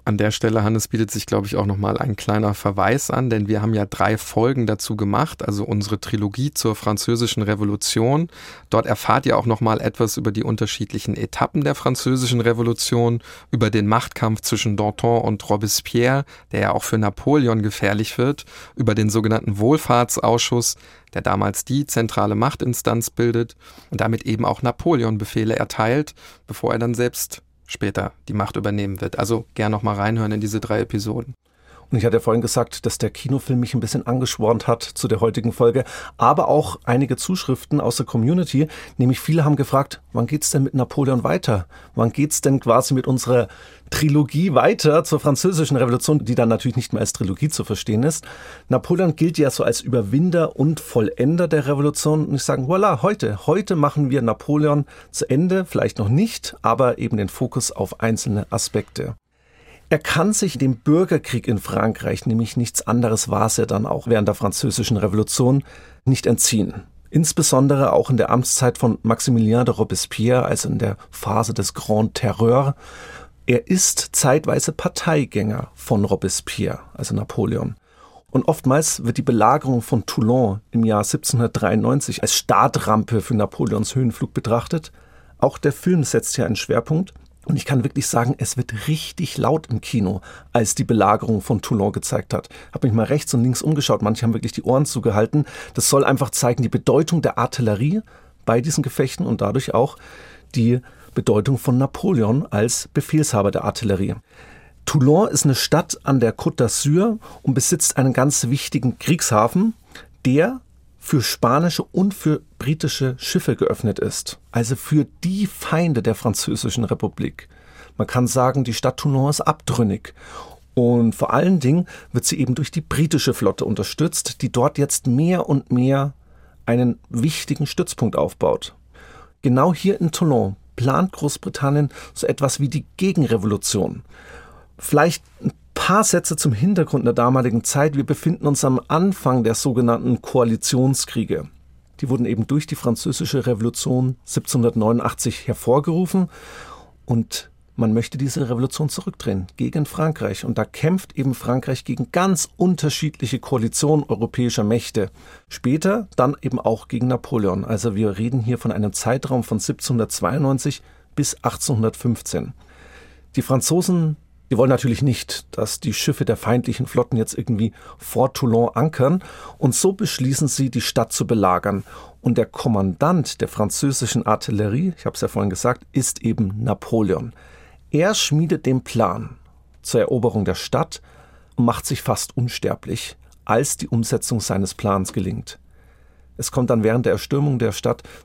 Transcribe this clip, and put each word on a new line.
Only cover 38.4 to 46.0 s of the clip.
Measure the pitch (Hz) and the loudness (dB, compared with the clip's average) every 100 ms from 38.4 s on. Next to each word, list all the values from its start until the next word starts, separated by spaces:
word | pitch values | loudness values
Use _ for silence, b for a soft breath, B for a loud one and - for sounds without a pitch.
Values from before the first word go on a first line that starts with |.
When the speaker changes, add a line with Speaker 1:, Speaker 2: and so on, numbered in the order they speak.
| 165 135 156 B B - | 2 0 0 B B 2
Speaker 2:
nämlich | 123 123 | 2 2
viele | - 165 | 0 2
haben | 147 139 | 4 2
gefragt, | 135 135 - - - | 2 0 -2 -8 -6
wann | 117 117 | -4 -2
geht's | 151 - | -2 0
denn | 143 | 0
mit | 135 | 2
Napoleon | 135 120 - 135 127 | 0 0 0 0 2
weiter? | - 180 - 101 - B B | 0 0 0 -2 -2 B B
Wann | - 117 | -2 0
geht's | - 147 - | 0 -2 0
denn | 139 135 | 2 2
quasi | 120 120 - | 4 4 4
mit | 131 131 | 0 0
unserer | 131 120 123 104 B B B - | -2 2 2 0 B B B -8
Trilogie | - 151 147 139 147 185 | 0 2 4 2 0 2
weiter | 127 147 220 151 160 | 4 4 4 4 4
zur | - 151 | 2 0
Französischen | 147 131 185 160 143 135 | 2 2 2 0 2 2
Revolution, | 123 123 | 2 2